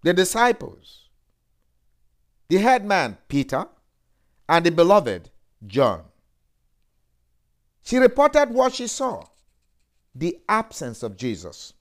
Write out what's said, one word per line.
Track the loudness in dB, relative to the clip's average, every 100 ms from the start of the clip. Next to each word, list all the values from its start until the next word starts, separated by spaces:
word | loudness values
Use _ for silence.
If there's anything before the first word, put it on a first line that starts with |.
the | 0
disciples, | 0 0 0 0 0 -8 -18 _ _ _ _ _ _ _ _ _ _ _ _ _ _ _ _ _
the | 0
head | 4 2
man, | 2 -2 -2 -8 _
Peter, | -4 -4 -6 -8 _ _ _ _ _ _ _ 0
and | 2
the | 2
beloved, | 2 4 4 2 -8 -12 _ _ _ -8
John. | 0 0 0 -12 _ _ _ _ _ _ _ _ _ _ _ _ _ _ _ _ _
She | -4 4
reported | 4 4 2 4 0
what | 0 0
she | -2 -10
saw, | -6 -6 -8 -16 _ _ _ _ _ _ _ _
the | -8 -8 -8 -4
absence | -4 -4 -12 -12 -10
of | -12 -8
Jesus. | -8 -8 -12 -20 -20 _